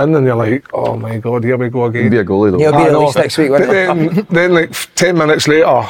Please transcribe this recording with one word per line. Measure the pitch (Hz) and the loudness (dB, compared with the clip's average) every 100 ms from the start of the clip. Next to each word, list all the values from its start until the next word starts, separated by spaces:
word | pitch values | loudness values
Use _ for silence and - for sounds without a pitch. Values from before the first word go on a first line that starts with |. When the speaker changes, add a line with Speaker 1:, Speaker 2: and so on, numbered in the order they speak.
Speaker 1:
in, | 143 156 | 2 2
and | 131 | 0
you're | 117 | 0
like, | 113 127 - | -2 -2 -4
"Oh | - 120 113 | -6 -4 -6
my | 113 113 | -8 -8
God, | 117 120 | -4 -4
here | 117 127 | -2 -2
we | 123 | -4
go | 123 | -2
again." | 120 117 | -4 -2
Speaker 2:
He'd | 113 | 0
be | 113 | 0
a | |
goalie, | 92 98 104 | 0 0 2
though. | 90 | 2
Speaker 3:
He'll | 151 | 2
be | 147 | 2
Speaker 1:
I | - | 2
know. | 147 | 2
Speaker 3:
released | 147 127 | 0 0
next | 139 - | -2 0
week, | 147 | 0
won't | 139 220 | 2 2
Speaker 1:
But | |
Speaker 3:
he? | 196 185 175 156 | 0 0 -2 -2
Speaker 1:
then, | 175 214 | -2 -2
then, | 170 180 | 0 2
like, | 175 139 | 2 0
f-, | - - - | -6 -10 -2
ten | 175 175 | 0 2
minutes | 156 156 - | 2 0 2
later, | 151 170 127 110 | 2 4 2 -2